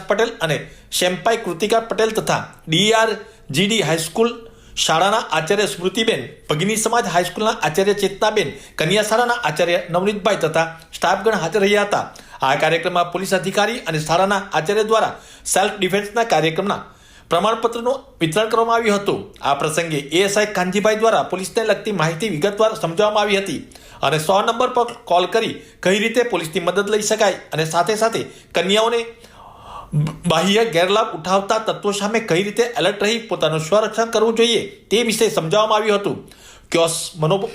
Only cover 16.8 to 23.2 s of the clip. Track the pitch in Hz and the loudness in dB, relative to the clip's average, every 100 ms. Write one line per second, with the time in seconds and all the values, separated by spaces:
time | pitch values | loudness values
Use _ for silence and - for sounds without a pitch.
16.8 | - - - - - 165 208 226 226 233 | -8 -20 -20 -20 -4 0 2 0 -2 -2
17.8 | 240 269 - - 160 180 220 226 226 233 | -4 -4 -6 -4 -2 0 0 2 2 2
18.8 | 233 202 202 117 95 - 131 143 160 160 | 2 0 0 -4 -6 -6 -2 0 0 -2
19.8 | 170 151 135 165 196 208 208 190 180 196 | -2 -4 -2 0 2 2 0 0 -2 0
20.8 | 208 214 226 190 - 185 190 226 220 202 | 0 2 2 2 0 -4 -4 -2 0 0
21.8 | 220 190 156 160 220 156 196 202 220 214 | -2 -2 -2 -2 -4 -2 -2 2 0 0
22.8 | 165 165 208 214 | -2 0 2 2